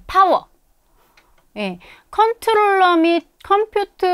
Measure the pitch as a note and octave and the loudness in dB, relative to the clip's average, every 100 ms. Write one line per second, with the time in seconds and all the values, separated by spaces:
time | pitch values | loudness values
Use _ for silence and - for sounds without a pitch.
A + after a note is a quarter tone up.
0 | - F#4+ F#4+ C#4+ - _ _ _ _ _ | -4 0 2 0 -4 _ _ _ _ _
1 | _ _ _ _ _ G#3 G3+ F3+ - - | _ _ _ _ _ -10 -10 -10 -18 -20
2 | _ - A4+ A4+ - G#4+ G#4 F#4+ F#4 E4+ | _ -2 -2 -2 -2 0 0 2 2 2
3 | E4 E4+ E4 _ - G4+ G#4+ G#4 G4 _ | 0 -2 -4 _ -2 -2 0 -4 -6 _
4 | F#4 | -2